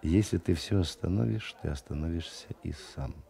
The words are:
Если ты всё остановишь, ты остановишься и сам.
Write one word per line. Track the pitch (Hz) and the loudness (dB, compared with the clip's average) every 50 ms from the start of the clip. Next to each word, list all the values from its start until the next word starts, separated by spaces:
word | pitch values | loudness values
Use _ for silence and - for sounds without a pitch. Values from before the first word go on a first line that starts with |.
| - | 4
Если | 80 82 98 107 - - 92 | 6 6 6 6 6 2 0
ты | - - 92 | 2 2 0
всё | 78 - - 104 101 | 0 2 0 2 2
остановишь, | 90 80 - - - 85 90 104 117 117 110 110 - - - - - | 2 2 -2 -4 -2 0 2 2 2 2 0 -2 -4 -8 -12 -6 -4
ты | 80 | -4
остановишься | 76 71 - - - 73 76 82 82 85 85 - - - - - - - - | -4 -4 -6 -6 -4 -4 -2 -2 -2 -2 -4 -6 -10 -14 -12 -14 -14 -10 -8
и | 82 82 | -8 -8
сам. | - - - - - 69 65 - - - - | -8 -12 -16 -8 -8 -6 -6 -8 -10 -16 -20